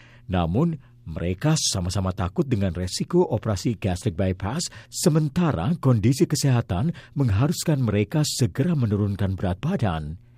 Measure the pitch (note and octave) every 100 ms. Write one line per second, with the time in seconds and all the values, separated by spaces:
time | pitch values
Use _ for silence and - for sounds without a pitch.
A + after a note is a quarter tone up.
0 | - - - F2+ E2 F#2+ E3+ D#3+ - -
1 | - D#2 E2+ F#2 D3+ D#3 - G2+ F2+ G2+
2 | F#2 F2+ F2+ - C#3 A#2 G2 F2 F#2 -
3 | - F3 F3+ A#2 - G2+ C#3 A2 G#2 F2
4 | - E2 F#2+ F#2 G2 D3+ - - - -
5 | F3+ D#3+ D#3 E3+ E3+ - F2+ F3 C3+ A#2+
6 | G#2 C3+ E3+ D3 C#3+ A#2+ - F2 C#3+ -
7 | - - C3+ F#2+ C#3+ - - C#3+ A#2+ G2+
8 | G#2+ D3+ D3 - A2+ E2+ E3+ D#3+ A#2 G2+
9 | G2+ G2+ F#2+ F#2+ F#2+ F2+ D#3 G3 G#2 E2
10 | D2 E2 -